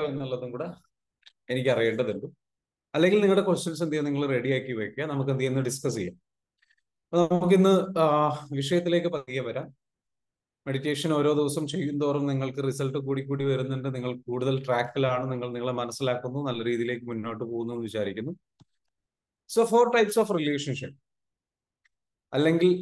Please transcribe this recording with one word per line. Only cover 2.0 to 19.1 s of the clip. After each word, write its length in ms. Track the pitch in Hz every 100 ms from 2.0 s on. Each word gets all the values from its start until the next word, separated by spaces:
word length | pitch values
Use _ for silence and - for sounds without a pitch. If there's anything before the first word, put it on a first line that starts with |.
| 113 104 - - _ _ _ _ _
അല്ലെങ്കിൽ 260 | 151 180 208
നിങ്ങളുടെ 260 | 202 196 190
questions 340 | 147 175 156
എന്ത് 140 | 165 151
ചെയ്യാം, 160 | 147
നിങ്ങൾ 160 | 143 143
ready 160 | 127 131 131
ആക്കി 160 | -
വെക്കുക, 320 | 113 101 -
നമുക്ക് 260 | 156 139 135
എന്ത് 100 | 127
ചെയ്യുന്നു 220 | 131 131 127
discuss 240 | - 135
ചെയ്യാം. 220 | 113 90 - _ _ _ _ _ _ _ _ _
അപ്പൊ 120 | 170
നമുക്കിന്ന്, 500 | 165 175 180 190 190 190 - 170
ആ, 80 | 156 151 151 143 -
വിഷയത്തിലേക്ക് 560 | 139 135 175 175 170 170
പതിയെ 320 | 151 131 131
വരാം. 440 | 117 123 156 - _ _ _ _ _ _ _ _ 135
meditation 440 | 135 151 143 160
ഓരോ 180 | 151 147
ദിവസം 320 | 147 143 135 143
ചെയ്യും 300 | 170 147 143
തോറും 260 | 147 143 143
നിങ്ങൾക്ക് 400 | 135 135 139 135
result 320 | 127 135 151
കൂടി 240 | 135 135
കൂടി 220 | 135 139
വരുന്നുണ്ട്. 500 | 139 127 131 131 135
നിങ്ങൾ 260 | 127 127 123 -
കൂടുതൽ 260 | 123 131 135 131
ട്രാക്കിലാണ്, 680 | 123 123 139 131 127 131
നിങ്ങൾ 160 | 123 123
നിങ്ങളെ 180 | 120 127
മനസ്സിലാക്കുന്നു, 680 | 120 120 113 131 123 123 139 139
നല്ല 160 | 117
രീതിയിലേക്ക് 400 | 113 117 117 120 120
മുന്നോട്ട് 340 | 113 113 110
പോകുന്നു 300 | 117 117 117
എന്ന് 100 | 120
വിചാരിക്കുന്നു. 480 | 110 107 98 95 131 185 _ _ _ _ _ _ _